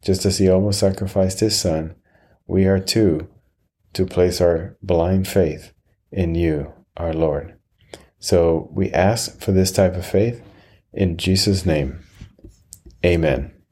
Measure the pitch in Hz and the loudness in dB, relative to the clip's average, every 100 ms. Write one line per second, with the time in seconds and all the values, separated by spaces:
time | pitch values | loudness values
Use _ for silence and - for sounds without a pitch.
0 | - 92 101 95 95 92 104 101 98 95 | -2 0 0 2 4 4 2 0 0 -2
1 | 95 98 95 98 107 - 92 80 80 - | -4 0 0 0 -2 -2 -2 -4 -6 -12
2 | _ _ _ _ _ 92 95 95 95 - | _ _ _ _ _ 0 2 2 0 0
3 | 107 78 - _ _ _ _ _ _ - | 2 0 -4 _ _ _ _ _ _ -6
4 | 92 - 90 87 87 85 82 - 98 85 | -4 0 0 2 2 2 -4 -14 -2 0
5 | 85 95 92 101 82 73 - _ _ _ | 2 0 0 0 0 -2 -14 _ _ _
6 | _ 98 87 82 85 76 69 - _ - | _ -4 -2 0 0 -2 -6 -14 _ -10
7 | 85 80 80 71 - - _ _ _ - | -6 -2 0 -2 -8 -20 _ _ _ -20
8 | - _ - 90 82 82 - - 95 73 | -20 _ 0 2 4 2 -2 -4 -2 2
9 | 92 120 - - - 95 92 - 92 92 | 2 0 -6 -8 0 2 2 2 0 0
10 | 90 98 113 120 - - _ _ _ - | -2 0 0 -4 -16 -20 _ _ _ -2
11 | 95 85 92 95 104 95 87 76 67 - | -2 -2 0 0 2 0 0 0 -2 -8
12 | - - - _ - _ _ - - - | -18 -20 -20 _ -20 _ _ -20 -20 -2
13 | 87 85 80 65 69 - _ | 0 2 2 0 -4 -14 _